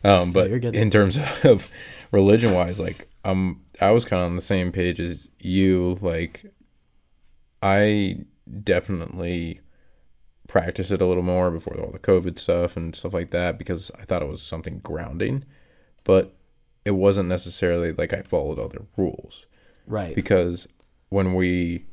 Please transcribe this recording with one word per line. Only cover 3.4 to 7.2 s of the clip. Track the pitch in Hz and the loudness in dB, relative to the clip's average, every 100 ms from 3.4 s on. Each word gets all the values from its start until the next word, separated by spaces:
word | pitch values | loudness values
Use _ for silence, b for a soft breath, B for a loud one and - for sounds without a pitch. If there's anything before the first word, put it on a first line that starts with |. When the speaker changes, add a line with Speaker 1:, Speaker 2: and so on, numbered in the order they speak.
| 92 82 - - | -2 -4 -16 0
Speaker 1:
I | 98 | 4
was | 117 | 4
kinda | - 92 | 2 -2
on | 87 90 | -2 -4
the | |
same | - 95 90 | -2 -2 -2
page | 90 90 87 | -2 -2 -2
as | 87 82 - _ | -6 -8 -14 _
you. | - 95 95 92 90 90 | -2 2 4 4 2 -2
Like, | 98 82 85 - 208 _ _ _ _ _ _ _ | -4 -4 -6 -10 -20 _ _ _ _ _ _ _